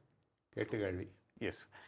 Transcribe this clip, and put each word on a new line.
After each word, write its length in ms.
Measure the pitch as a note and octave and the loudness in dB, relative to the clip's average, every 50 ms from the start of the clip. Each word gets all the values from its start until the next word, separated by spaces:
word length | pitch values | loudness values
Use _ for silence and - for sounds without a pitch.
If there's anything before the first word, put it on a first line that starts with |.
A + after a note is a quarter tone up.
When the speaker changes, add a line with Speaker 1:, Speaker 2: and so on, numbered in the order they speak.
| - _ _ _ _ _ _ _ _ _ - | -10 _ _ _ _ _ _ _ _ _ -2
Speaker 1:
കേട്ടുകേൾവി. 500 | A2+ G#2+ - - A2 G#2 F#2+ F#2 F2+ G2 - - - _ _ _ - A#2+ | 0 0 2 2 2 2 2 2 0 -2 -4 -8 -14 _ _ _ -2 0
Speaker 2:
യെസ്. 260 | F#2 - - - - - - - | 0 0 0 -4 -6 -10 -16 -20